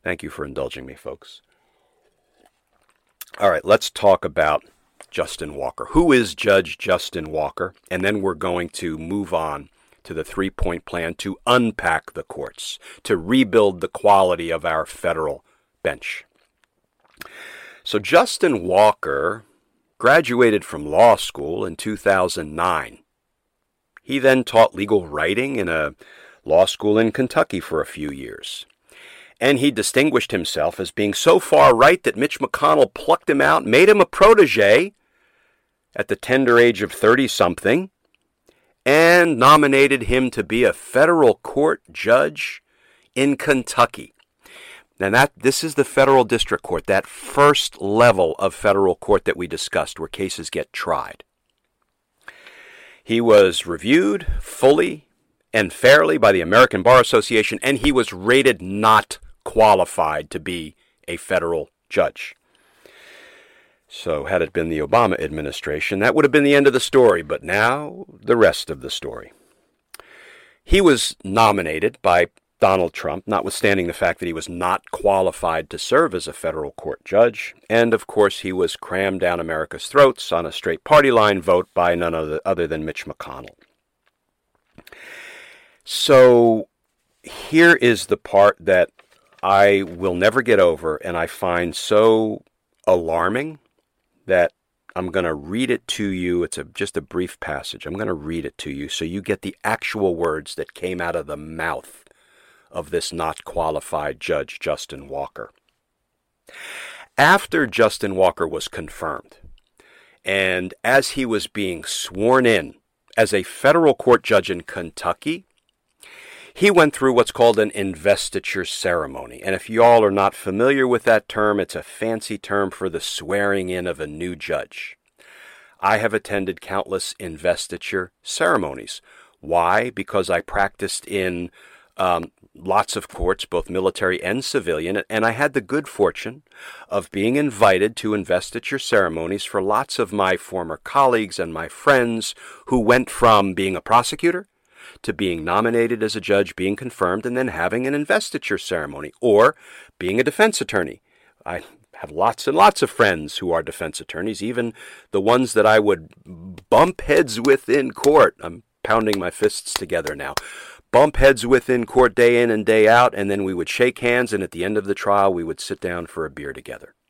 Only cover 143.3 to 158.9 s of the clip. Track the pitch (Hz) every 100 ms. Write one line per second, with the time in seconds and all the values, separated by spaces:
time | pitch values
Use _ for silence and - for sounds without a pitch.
143.3 | 107 98 90 95 90 - 117 117 - 170
144.3 | 180 202 _ _ _ - _ - - 95
145.3 | 85 80 95 113 117 117 113 110 107 98
146.3 | 101 95 - 92 104 127 - 90 98 123
147.3 | 123 127 80 90 113 131 147 147 202 -
148.3 | 156 - 95 - 87 73 69 73 _ 120
149.3 | 104 127 - - - - _ 90 107 127
150.3 | - 220 - - 104 78 - _ _ _
151.3 | _ - 87 - _ _ - - 76 107
152.3 | - - 151 208 - 139 - 104 85 73
153.3 | - 90 82 78 - 82 - - 82 101
154.3 | 104 107 123 117 - - - _ 101 101
155.3 | 123 127 110 107 110 104 90 78 _ -
156.3 | 85 92 87 _ 110 170 - - - 131
157.3 | 110 127 135 - 139 131 - 143 151 110
158.3 | _ 85 85 _ _ -